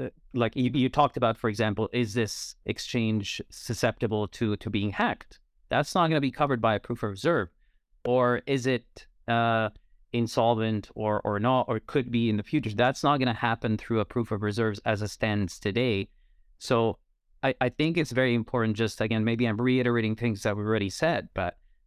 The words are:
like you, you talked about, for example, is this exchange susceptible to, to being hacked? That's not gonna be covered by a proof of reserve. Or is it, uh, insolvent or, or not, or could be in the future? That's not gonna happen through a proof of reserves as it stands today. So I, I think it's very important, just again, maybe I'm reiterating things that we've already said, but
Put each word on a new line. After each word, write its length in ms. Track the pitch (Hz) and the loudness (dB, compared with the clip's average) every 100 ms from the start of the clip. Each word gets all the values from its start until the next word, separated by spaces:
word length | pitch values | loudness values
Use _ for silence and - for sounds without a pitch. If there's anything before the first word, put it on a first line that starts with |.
| 127 - - | -6 -10 -6
like 220 | 123 113 135 | -2 0 0
you, 160 | 123 | 0
you 160 | 127 127 | 2 2
talked 260 | 143 143 - | 4 2 2
about, 220 | 120 110 | 0 0
for 120 | 117 | -2
example, 400 | 104 107 101 110 | 0 0 0 -2
is 200 | 120 113 | -2 -2
this 420 | 113 107 - - - - | 0 -2 -4 -12 -8 -8
exchange 760 | - - 123 110 110 98 - - | -6 -4 0 0 0 -2 -8 -12
susceptible 800 | - - 113 120 - 113 107 104 | -12 -8 0 0 0 -2 -2 -4
to, 260 | - 113 104 | -2 -2 -2
to 120 | 107 | -4
being 200 | 104 104 | -2 -2
hacked? 500 | 95 240 - - - _ _ _ | 0 -2 -2 -12 -20 _ _ _
That's 240 | 123 147 | -2 0
not 140 | 190 165 | 0 2
gonna 140 | 156 | 2
be 100 | 139 | 0
covered 300 | - 147 123 | 0 0 2
by 140 | 113 104 | 2 0
a 40 | |
proof 240 | - 120 | -2 -6
of 80 | 107 | -6
reserve. 380 | 101 151 156 92 _ _ _ _ _ | -2 0 0 -2 _ _ _ _ _
Or 380 | 123 127 123 120 - | 0 2 2 0 0
is 180 | 139 123 | -2 0
it, 400 | 123 - - - _ - | -2 -4 -20 -20 _ -2
uh, 420 | 117 117 113 107 - - - _ | 0 2 2 -2 -6 -20 -20 _
insolvent 760 | 120 113 - 117 113 113 110 - - | -2 0 2 4 4 0 -2 -4 -4
or, 260 | 107 104 - | -2 0 0
or 140 | 101 | 0
not, 280 | 117 127 120 | 2 2 0
or 140 | 113 | -4
could 280 | - 147 127 | -2 -2 0
be 200 | 117 117 | 0 2
in 80 | 104 | 0
the 60 | |
future? 260 | - 151 113 | -2 -2 -2
That's 300 | 104 120 143 | 0 0 2
not 160 | 143 143 | 0 2
gonna 140 | 127 | 0
happen 440 | 113 120 117 117 107 | 0 -2 -2 -2 -2
through 220 | - 113 | 0 0
a 60 | 104 | 0
proof 260 | 123 113 | -2 -2
of 120 | 104 | -2
reserves 360 | 104 104 110 101 - | -2 0 0 0 -2
as 160 | 104 | -2
it 80 | 104 | -4
stands 500 | - 110 104 92 - | -4 -2 0 -2 -4
today. 500 | 107 98 127 98 95 _ _ _ _ _ | -2 0 0 0 -4 _ _ _ _ _
So 400 | - 120 113 98 _ _ _ _ | 0 2 2 -2 _ _ _ _
I, 120 | 135 - | -2 0
I 80 | 127 | -2
think 280 | - 156 165 | 2 0 0
it's 140 | 143 | 0
very 220 | 123 127 | 2 2
important, 420 | 120 110 123 110 104 | 2 0 0 0 0
just 240 | 113 - | -2 0
again, 240 | 110 113 | -2 0
maybe 220 | 110 117 120 | 0 2 0
I'm 140 | 107 | 2
reiterating 560 | 127 127 123 120 110 110 | 2 2 2 2 0 0
things 280 | 120 101 | -2 0
that 140 | 110 101 | -2 -2
we've 80 | 107 | 0
already 240 | 110 98 | 0 -2
said, 400 | - 160 120 - | 0 0 0 -4
but 240 | - 87 - _ _ | -6 -6 -8 _ _